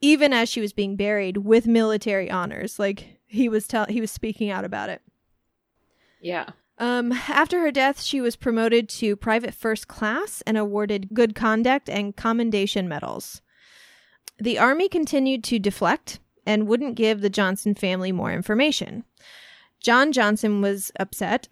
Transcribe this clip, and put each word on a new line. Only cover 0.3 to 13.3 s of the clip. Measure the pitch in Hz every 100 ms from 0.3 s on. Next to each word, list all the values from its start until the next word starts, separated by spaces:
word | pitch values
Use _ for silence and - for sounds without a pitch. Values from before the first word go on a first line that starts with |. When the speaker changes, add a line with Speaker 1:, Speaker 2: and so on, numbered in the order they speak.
Speaker 1:
as | 247 233
she | -
was | 208
being | 208 196 196
buried | 202 208 190 196
with | 202 226 226
military | 226 220 214 226 196 180
honors. | 185 175 - 190 -
Like, | 202 196 - - _
he | 214 247
was | 220 214
tell-, | 233 214
he | 220
was | 220
speaking | - 226 214 208
out | 190 196
about | 139 104
it. | 180 _ _ _ _ _ _ _ _ _ _ _ _
Speaker 2:
Yeah. | 170 175 - - _ -
Speaker 1:
Um, | 240 247 240
after | 247 269 285 311 359
her | 320
death, | 277 269 285
she | - 277
was | 240 -
promoted | 262 226 226 233 220
to | - 220 208
private | 233 226 233
first | - 226 220 -
class | - 214 247 415 - -
and | 220
awarded | 208 202 208 202 190
good | 220 233 214
conduct | 226 220 233 277 -
and | 202 208 -
commendation | 226 226 233 214 196 202 180
medals. | 147 - 53 -